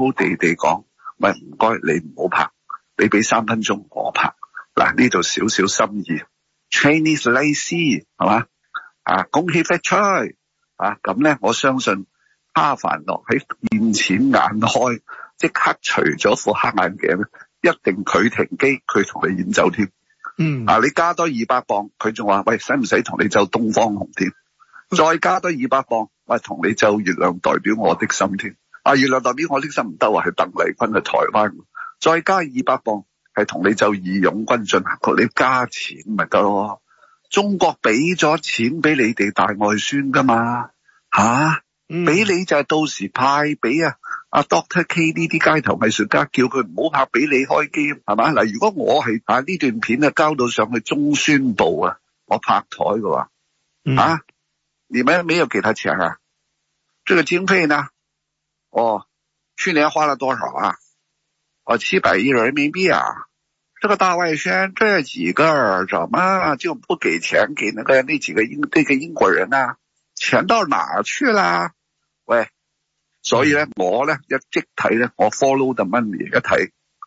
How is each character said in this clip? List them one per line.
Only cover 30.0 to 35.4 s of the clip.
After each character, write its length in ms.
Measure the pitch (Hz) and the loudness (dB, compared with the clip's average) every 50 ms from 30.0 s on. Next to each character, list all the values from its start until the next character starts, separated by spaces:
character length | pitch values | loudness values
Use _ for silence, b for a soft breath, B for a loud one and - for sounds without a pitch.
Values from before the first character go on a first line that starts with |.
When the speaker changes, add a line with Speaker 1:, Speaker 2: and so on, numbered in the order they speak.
| - | 0
Speaker 1:
啊， 180 | 107 104 90 - | 2 2 2 0
係 80 | 87 | -2
鄧 180 | 85 - - 92 | -2 -2 -2 -2
麗 120 | 87 87 87 87 - | -2 -2 -2 -2 -2
君 200 | - 117 110 110 | -2 -2 -2 0
去 60 | 95 | -2
台 160 | - - - - - - | -2 0 0 0 0 2
灣。 220 | - 107 107 101 - - - _ - B B B B B | 2 2 2 0 -2 -8 -18 _ -18 B B B B B
再 200 | - 160 165 170 | 2 2 2 2
加 140 | 160 - 190 | 2 0 0
二 260 | 190 165 139 123 127 131 | 0 0 -2 -4 -2 0
百 180 | 143 131 127 | 0 0 0
磅， 220 | - 120 107 101 - _ _ _ _ _ - | 0 -2 -4 -4 -6 _ _ _ _ _ -2
係 100 | - - | -2 -2
同 240 | - - 92 92 98 | -2 -2 0 0 2
你 60 | 107 | 2
奏 180 | - 110 104 | 2 2 0
義 300 | 104 98 92 92 95 101 | 0 0 -4 -2 0 2
勇 240 | 90 87 - 107 110 | 2 2 0 0 -2
軍 180 | - 123 120 104 | -2 -2 -2 0
進 160 | - - - | 0 0 0
行 160 | - - - - | 0 -2 -4 -2
曲， 200 | - - - - | 0 0 2 2
你 60 | 117 117 - | 2 0 0
加 320 | - | 0